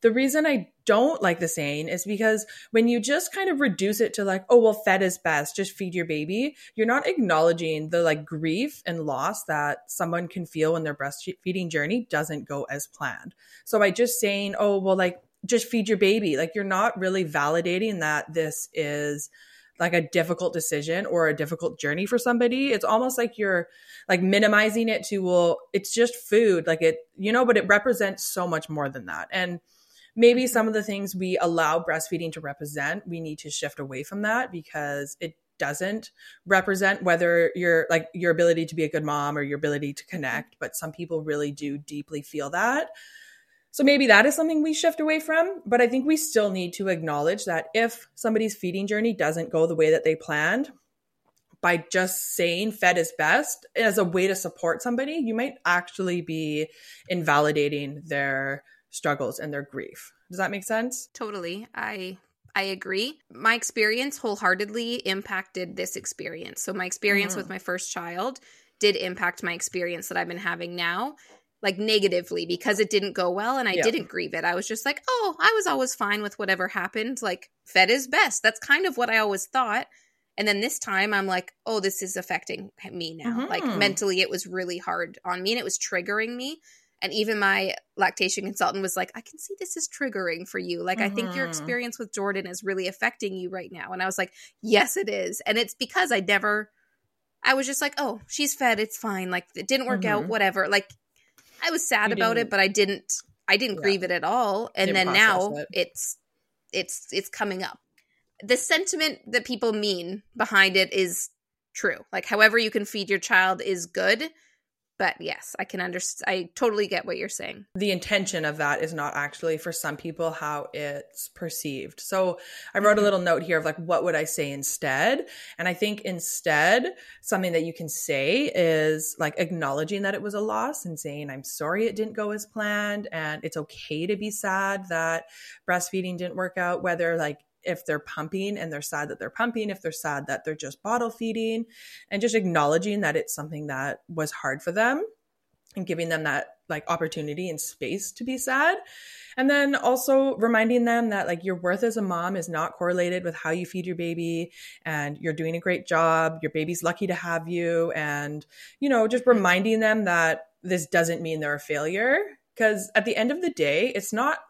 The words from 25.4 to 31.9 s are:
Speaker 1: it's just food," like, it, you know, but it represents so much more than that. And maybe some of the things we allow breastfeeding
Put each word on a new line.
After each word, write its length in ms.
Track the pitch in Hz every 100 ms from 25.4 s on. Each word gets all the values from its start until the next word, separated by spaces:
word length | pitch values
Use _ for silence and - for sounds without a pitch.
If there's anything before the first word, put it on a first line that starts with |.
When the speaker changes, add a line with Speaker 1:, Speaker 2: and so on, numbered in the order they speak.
| 170 165 -
Speaker 1:
it's 220 | 202 190
just 200 | - 233 240
food," 500 | - 208 226 180 160
like, 140 | 160
it, 260 | 165 160 - -
you 140 | 196
know, 140 | 233 247
but 100 | 220
it 120 | 180
represents 580 | 202 208 240 196 190 -
so 200 | - 180
much 180 | 160 -
more 220 | 151 143
than 160 | 139 -
that. 240 | 78 -
And 300 | 190 180 175 _ _ _ _ _ -
maybe 300 | 233 240 254
some 220 | 240 220
of 80 | 214
the 80 |
things 320 | 208 196 196 185
we 240 | 185 185
allow 400 | 175 170 156 165
breastfeeding 520 | 170